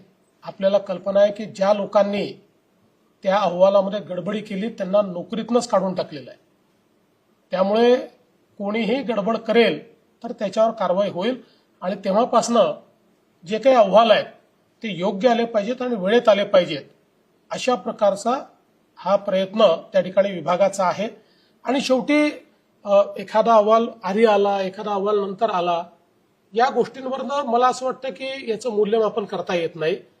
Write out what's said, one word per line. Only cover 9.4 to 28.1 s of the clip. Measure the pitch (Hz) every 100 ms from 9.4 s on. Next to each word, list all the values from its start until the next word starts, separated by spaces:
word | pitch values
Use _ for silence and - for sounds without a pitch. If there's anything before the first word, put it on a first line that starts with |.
| 220 226 214 151 - _ _ _
तर | 196
त्याच्यावर | - 202 220 226
कारवाई | - 180 180 202
होईल | 156 214 262 - _ _ _
आणि | 185 196
तेव्हापासनं | 202 196 247 233 214 233 170 - _ _ _ _ _ _ 165
जे | 214
काही | 262 254
अहवाल | 202 196 226
आहेत | 196 - - _ _ _ _
ते | 226 165
योग्य | 190 196 240
आले | 226
पाहिजेत | 233 214 202 254
आणि | 247
वेळेत | 226 185 240 240
आले | 196
पाहिजेत, | 202 190 160 151 - _ _ _ _ _ _
अशा | 180 -
प्रकारचा | 247 226 - 202 196 226 269 - _ _ _ _ -
हा | 180 196
प्रयत्न | 202 185 190 214 202 160 -
त्या | 190
ठिकाणी | 180 196 196
विभागाचा | 180 151 175 190 196
आहे. | 180 156 220 - _ _ _ _
आणि | - 262
शेवटी, | - 254 254 294 302 - - _ _ _
अ, | 208 202 202 -
एखादा | 190 220 220
अहवाल | 220 208 226 233 -
आधी | 185 202
आला, | 226 202 202 196
एखादा | 190 214 208
अहवाल | 202 196 208
नंतर | 196 190 226
आला, | 185 175 170 175 _ _ _ _ _ _
या | 202 262
गोष्टींवरनं | 240 208 269 262 262 254 285
मला | 254 233 254
असं | 247 262
वाटतं | - 262